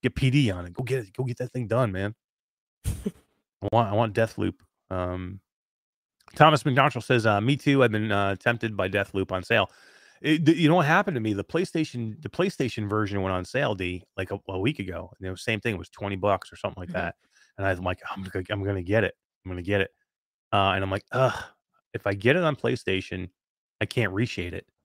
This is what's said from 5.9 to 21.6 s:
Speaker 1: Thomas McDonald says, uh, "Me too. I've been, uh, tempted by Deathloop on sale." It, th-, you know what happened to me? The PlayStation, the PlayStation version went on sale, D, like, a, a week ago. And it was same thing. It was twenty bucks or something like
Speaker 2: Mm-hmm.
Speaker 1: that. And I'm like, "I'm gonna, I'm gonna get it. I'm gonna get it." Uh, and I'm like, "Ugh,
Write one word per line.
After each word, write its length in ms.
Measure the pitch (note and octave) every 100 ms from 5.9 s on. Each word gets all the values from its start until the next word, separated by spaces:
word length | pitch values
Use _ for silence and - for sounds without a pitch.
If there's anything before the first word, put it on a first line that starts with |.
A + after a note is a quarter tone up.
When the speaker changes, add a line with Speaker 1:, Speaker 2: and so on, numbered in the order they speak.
| _ _ _ _
Speaker 1:
Thomas 300 | - D3+ D3+
McDonald 400 | D3+ C3 C#3 B2+
says, 220 | - B2+ A2
uh, 140 | G2+
"Me 140 | A2+ C#3+
too. 240 | - C#3
I've 80 | B2
been, 180 | G#2+ G#2+
uh, 260 | G2+ G2 G2
tempted 380 | - A#2 A2+ G2+
by 120 | F#2+
Deathloop 440 | G2+ G2 G2 F#2+
on 100 | F#2
sale." 280 | F2+ A2+ F#2+ - - - - _
It, 240 | D3+ D#3+ D3+
th-, 100 | E3
you 100 | D#3
know 80 | F3
what 100 | D3
happened 280 | E3+ G#3 C#3
to 40 |
me? 140 | A2
The 100 | G2+
PlayStation, 760 | G2 E3 F#3 E3 D#3 B2 A2+ G#2+
the 80 | -
PlayStation 580 | - F#3 - B2+ - G#2
version 320 | G#2+ G#2 G2+
went 120 | F#2+
on 100 | F#2
sale, 300 | F2+ C3 C#3
D, 300 | G2 F#2 F2+ - -
like, 140 | F#2+
a, 100 | G2+ -
a 100 | F#2+
week 200 | G#2 D#3
ago. 340 | F#2+ E2 F2+ -
And 80 | F#2
it 40 |
was 120 | F#2
same 180 | - A2
thing. 140 | A#2+
It 40 | F#2+
was 120 | E2+
twenty 260 | - G2+ G2
bucks 340 | G2 F#2+ -
or 40 | -
something 240 | G2+ F2
like 80 | F2+
Speaker 2:
Mm-hmm. 80 | F2+
Speaker 1:
that. 180 | E2+ - _ _ _ -
And 80 | G2
I'm 180 | F2+
like, 160 | F2+ F2+ -
"I'm 120 | -
gonna, 220 | F#2+ F#2+ F#2
I'm 140 | G2+
gonna 180 | G2 G2
get 220 | F2 G#2+
it. 100 | G2 - _ _
I'm 60 | F#2
gonna 100 | F2+
get 200 | F2 G2+
it." 80 | F#2+ _ _ _ _ _ _
Uh, 180 | G2+ G2
and 80 | F#2+
I'm 80 | F#2+
like, 140 | G2 -
"Ugh, 260 | B2+ C3 - - _